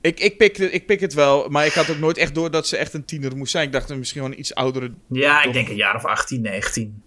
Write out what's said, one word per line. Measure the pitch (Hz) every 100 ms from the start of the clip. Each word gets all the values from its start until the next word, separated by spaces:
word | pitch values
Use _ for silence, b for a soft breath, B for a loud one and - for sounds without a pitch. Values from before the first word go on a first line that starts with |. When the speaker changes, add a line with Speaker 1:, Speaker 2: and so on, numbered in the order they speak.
Speaker 1:
Ik, | 165 165
ik, | 202 202
pik, | 208 202
ik | 190 - -
pik | 202
het | 190
wel, | 143 143 143 135
maar | 143 151
ik |
had | 170 147
ook | 151
nooit | 160 165
echt | 165
door | 147 165
dat | 160 151
ze | -
echt | 147
een | 160
tiener | 139 160 135 131
moest | 131
zijn. | 180 147
Ik |
dacht | 135 -
er | 139
misschien | 123 147
wel | 135
een | 139
iets | 139
oudere | - 131 131 123 117 _
Speaker 2:
Ja, | 131 143 147
ik |
Speaker 1:
doch- | 143
Speaker 2:
denk | 123 113
een | 104
jaar | 104
of | 107
achttien, | - 107 - 131
negentien. | 110 98 - - 110 104